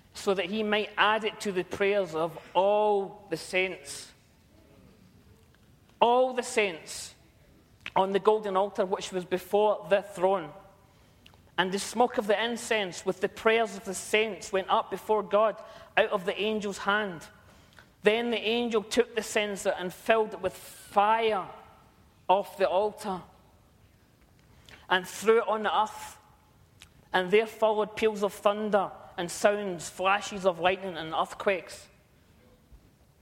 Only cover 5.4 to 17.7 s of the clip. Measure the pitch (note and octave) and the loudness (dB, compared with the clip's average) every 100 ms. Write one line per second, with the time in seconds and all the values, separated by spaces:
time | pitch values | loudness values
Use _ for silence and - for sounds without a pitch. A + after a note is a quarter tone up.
5.4 | _ _ _ _ _ - A3+ B3 B3+ B3 | _ _ _ _ _ 0 4 4 2 0
6.4 | A#3 - G3+ D#3 - - - - _ _ | -4 0 0 -2 -12 -14 -14 -18 _ _
7.4 | _ - _ _ - - F#3+ G3 G3 G#3+ | _ -20 _ _ -4 0 2 2 4 4
8.4 | G3+ F#3+ G3+ G#3+ F#3 F#3+ - F#3 F3 - | 2 0 0 0 -2 -4 -6 -6 -4 -4
9.4 | - G3+ G#3+ F#3+ - G3 F#3+ - F#3 G3 | 0 2 4 2 2 0 0 0 2 2
10.4 | D3+ - - _ _ _ _ _ - - | -2 -12 -20 _ _ _ _ _ -20 -20
11.4 | - - F#3 G3 - A3 B3 - G#3 G3+ | -6 -2 0 0 -2 2 2 2 0 2
12.4 | A#3 A#3 - A3 F#3+ E3 F#3+ F3+ G3 - | 0 -4 -2 0 0 -4 -4 -2 -2 0
13.4 | A3+ A3+ A3 F#3+ G3 F3+ - G#3+ A3 F3+ | 2 4 2 -4 -10 -10 0 0 0 -4
14.4 | - F#3+ F#3 G#3+ - F#3 - G#3+ F#3+ G3+ | -4 -4 0 0 0 -4 -2 -2 2 2
15.4 | A3 - - - - - G#3+ G#3 F3+ F#3 | 2 0 -12 -20 -4 0 2 0 -2 -2
16.4 | G#3 G#3+ G3+ F#3+ G3+ G#3 G#3 E3 - - | -2 -2 -4 -4 0 0 0 -8 -14 -20
17.4 | - - - | -20 -20 -20